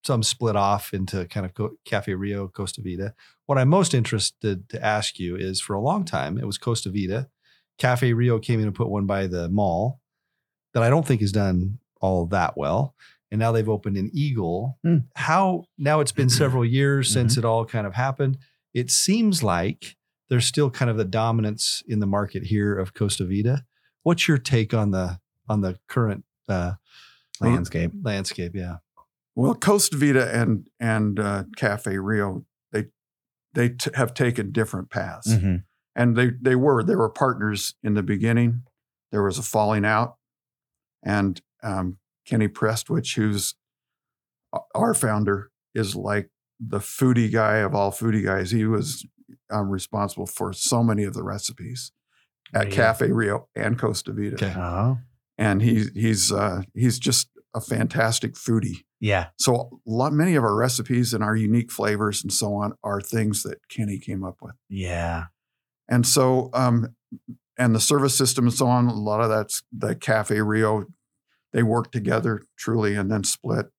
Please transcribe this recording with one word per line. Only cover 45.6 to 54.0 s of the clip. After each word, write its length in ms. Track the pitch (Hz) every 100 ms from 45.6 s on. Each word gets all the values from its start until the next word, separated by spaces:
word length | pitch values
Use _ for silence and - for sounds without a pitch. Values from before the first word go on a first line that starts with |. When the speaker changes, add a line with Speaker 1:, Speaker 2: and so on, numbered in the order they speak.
| _ 113
Speaker 3:
is, 200 | 98 98
like, 340 | 101 104 98 _ _ _
the 200 | 113 101
foodie 520 | - - 127 120 110
guy 260 | 110 107 107
of 160 | 101 101
all 160 | 98
foodie 320 | - 113 107
guys. 280 | 98 95 90
He 140 | 113 110
was, 400 | 107 139 - - _ _ - _
um, 180 | 107 98
responsible 580 | 95 - 107 101 - 92
for 260 | - 92
so 300 | 95 - 120
many 200 | 117 104
of 100 | 101
the 100 | -
recipes 680 | 95 101 - - - 123 - _ _ _ _ _ -
at 120 | - 101
Speaker 2:
Really? 100 | 98
Speaker 3:
Cafe 360 | 113 113 117
Rio 380 | 117 104 110 - -
and 220 | 107 123
Costa 340 | 110 107